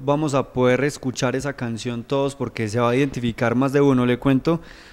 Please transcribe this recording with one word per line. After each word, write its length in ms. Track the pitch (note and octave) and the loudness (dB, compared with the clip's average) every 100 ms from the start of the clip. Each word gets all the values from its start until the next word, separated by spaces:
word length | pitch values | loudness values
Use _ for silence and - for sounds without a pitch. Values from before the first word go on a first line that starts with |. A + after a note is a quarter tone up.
vamos 320 | C3+ D3 D#3 | -2 0 0
a 180 | C3+ B2 | 0 -2
poder 300 | B2+ B2+ B2 | 2 2 2
escuchar 540 | C#3+ - B2+ - C3 C3 | 0 -4 -6 -2 -2 -2
esa 160 | C#3 | -4
canción 500 | C3+ A#2+ A2+ B2+ A#2+ | -6 -6 -6 -6 -8
todos? 320 | A2+ C#3 C#3 | -4 -2 -2
Porque 340 | C3+ A#2 - A2 | -4 -6 -4 -2
se 120 | A#2 | 0
va 100 | A#2+ | 2
a 60 | B2+ | 2
identificar 580 | C#3+ C3 A#2 A2 A#2 | 0 -2 -4 0 0
más 180 | A#2+ C3+ | 2 0
de 80 | C#3 | 2
uno. 240 | C#3+ B2+ | 4 4
Le 140 | B2 A#2+ | 2 2
cuento 420 | C#3 C3+ D#3+ E3 - - - | 2 2 2 -2 -4 -20 -20